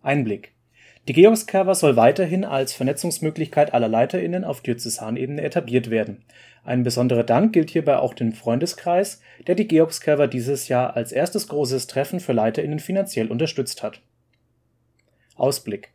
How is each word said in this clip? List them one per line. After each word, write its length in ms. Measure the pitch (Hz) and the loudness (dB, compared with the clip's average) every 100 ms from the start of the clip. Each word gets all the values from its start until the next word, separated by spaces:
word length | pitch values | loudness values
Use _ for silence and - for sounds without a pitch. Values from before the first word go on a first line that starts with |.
Einblick. 560 | 135 143 117 98 - _ _ _ - _ - | 0 0 0 -4 -10 _ _ _ -20 _ -2
Die 60 | |
Georgskerwa 600 | - 196 220 - 196 185 | 8 8 8 0 0 2
soll 220 | 190 151 117 | 4 4 6
weiterhin 480 | 117 143 180 185 | 6 4 0 -2
als 300 | 196 135 135 | -2 -2 -4
Vernetzungsmöglichkeit 1000 | - 127 135 175 - 156 156 156 - 147 | -2 -4 -2 -4 -2 -4 -4 -2 2 2
aller 140 | 120 113 | 2 2
LeiterInnen 560 | 113 127 185 170 180 | 2 2 0 -2 -4
auf 160 | 185 - | -6 -8
Diözesanebene 840 | - 120 120 - 110 120 127 143 | -4 -6 -4 -8 -6 -6 -6 -6
etabliert 480 | 156 175 120 127 117 | -4 -4 0 -2 0
werden. 360 | 110 104 101 _ - - _ - | -2 -2 -8 _ -20 -20 _ -4
Ein 180 | 127 | -2
besonderer 400 | 120 123 123 120 | 0 0 2 2
Dank 300 | 117 117 220 | 4 4 4
gilt 160 | 196 160 | 2 2
hierbei 280 | 160 147 139 | 0 0 0
auch 160 | 131 | 0
dem 200 | - 117 | -2 -4
Freundeskreis, 880 | 110 - 120 170 - - 175 196 - _ _ - | -4 -4 -2 -2 -6 -2 0 -2 -6 _ _ -4
der 80 | 175 | -2
die 140 | 107 | 2
Georgskerwa 580 | 160 160 - - 147 143 | 4 2 0 -2 2 2
dieses 400 | 127 120 143 - | 0 -4 -6 -2
Jahr 300 | 123 123 - | -2 0 -4
als 160 | 113 | -4
erstes 340 | 127 175 - - | -2 -2 -4 -6
großes 400 | 147 135 131 - | -4 -2 -4 -4
Treffen 320 | - 139 180 | -4 -4 -6
für 140 | - | -2
LeiterInnen 460 | 120 110 110 147 151 | 0 0 -2 -4 -6
finanziell 520 | - 190 190 - 110 | -4 -4 -2 -4 -4
unterstützt 520 | 117 156 - 127 - | -2 -4 -4 -6 -6
hat. 180 | 107 - _ _ _ _ _ _ _ _ _ _ _ _ _ - | -10 -12 _ _ _ _ _ _ _ _ _ _ _ _ _ -2
Ausblick. 560 | 131 135 - 131 - | -2 -2 -8 -10 -12